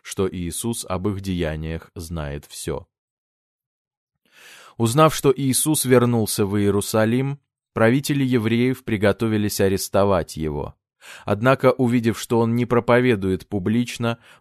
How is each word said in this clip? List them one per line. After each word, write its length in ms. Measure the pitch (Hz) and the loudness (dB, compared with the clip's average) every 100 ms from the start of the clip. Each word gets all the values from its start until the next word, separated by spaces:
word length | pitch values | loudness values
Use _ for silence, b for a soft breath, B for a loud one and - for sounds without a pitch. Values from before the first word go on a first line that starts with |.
что 260 | - - 92 | -12 -4 -4
Иисус 540 | 92 85 - 117 117 - | -2 -6 -6 -6 -6 -6
об 200 | 92 101 | -4 -4
их 140 | 98 | -4
деяниях 680 | 95 90 80 78 80 80 - - | -4 -4 -4 -6 -8 -10 -12 -14
знает 480 | 80 85 71 71 | -10 -8 -8 -10
все. 420 | - - - 67 - _ _ _ _ _ _ _ _ _ _ _ _ _ _ B B B B B | -14 -12 -8 -8 -10 _ _ _ _ _ _ _ _ _ _ _ _ _ _ B B B B B
Узнав, 340 | 113 139 156 | 0 4 4
что 220 | - 143 131 | 4 0 2
Иисус 480 | 135 120 156 151 | 0 0 0 0
вернулся 600 | 123 123 120 117 104 - 98 | 4 4 4 0 -2 -2 -2
в 100 | 104 | 0
Иерусалим, 840 | 101 101 - 110 110 120 139 143 _ _ _ | 0 0 0 0 0 0 -4 -8 _ _ _
правители 480 | 110 113 131 - 139 | 2 2 2 0 -2
евреев 600 | 131 123 110 117 127 127 | 2 2 2 2 0 -2
приготовились 760 | - 107 101 98 113 107 104 - | -4 0 2 2 0 0 -2 0
арестовать 760 | 98 98 - 98 101 92 76 78 | 0 0 0 0 2 2 -2 -6
его. 400 | 78 73 - - _ _ B B | -6 -6 -10 -14 _ _ B B
Однако, 480 | - 104 123 135 131 | -4 0 2 4 4
увидев, 460 | - 123 123 113 101 | 4 2 2 0 -2
что 200 | - 117 | -2 0
он 160 | 113 | 2
не 100 | 117 | 0
проповедует 840 | 120 120 - 120 127 104 95 92 - | 0 0 4 2 4 0 0 -4 -4
публично, 680 | 101 95 117 120 - 117 117 b b | -4 0 0 -2 -4 -6 -6 b b